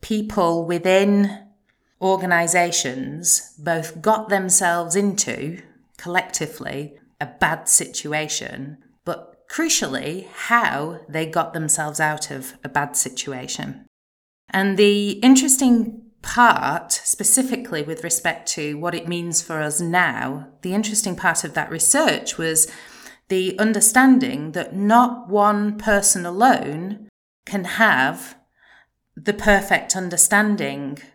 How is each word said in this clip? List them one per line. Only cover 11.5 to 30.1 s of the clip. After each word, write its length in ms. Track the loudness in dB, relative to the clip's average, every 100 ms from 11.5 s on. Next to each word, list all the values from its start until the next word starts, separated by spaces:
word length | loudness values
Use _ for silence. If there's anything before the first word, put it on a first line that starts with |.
themselves 460 | -4 -2 -2 -2 0
out 300 | 0 0 -6
of 240 | -10 -12 -14
a 60 | -4
bad 280 | -2 -2 -4
situation. 920 | -4 -6 -8 -10 -10 -8 -8 -12 -18 _ _ _ _ _ _
And 260 | 0 0 4
the 360 | 4 4 0 4
interesting 800 | 6 6 6 2 4 4 2 -6 -20 _
part, 680 | -6 4 6 6 0 -4 -4
specifically 920 | -6 -4 -2 2 2 2 -4 -4 -6
with 220 | -6 -6
respect 440 | -4 -2 -2 -4 -6
to 280 | -6 -4 -4
what 160 | -4
it 140 | -4 -4
means 320 | -6 -2 -4
for 180 | -4 -4
us 200 | -2 -2
now, 680 | 0 2 0 0 -6 -6 -12 _
the 120 | -4
interesting 400 | -2 -2 -2 -4
part 300 | -2 0 0
of 100 | -4
that 160 | -6 -4
research 680 | -2 0 2 2 0 -4 -4
was 320 | -2 0 0 -2 -20 -20 -20 -20 _
the 280 | -2 -2 0
understanding 960 | 0 2 2 6 8 6 4 -4 -6
that 220 | -6 -6
not 540 | -2 4 6 4 0 -2
one 500 | 2 4 2 -2 -4
person 480 | 0 2 2 0 -2
alone 840 | 2 4 4 0 -6 -8 -10 -14 _ _ _
can 200 | -8 -6
have 720 | -4 2 2 4 0 -2 -14 -20 _ _ _ _ _ _ _ -10
the 160 | -6
perfect 640 | -2 2 2 2 -2 0 -4
understanding 1000 | -2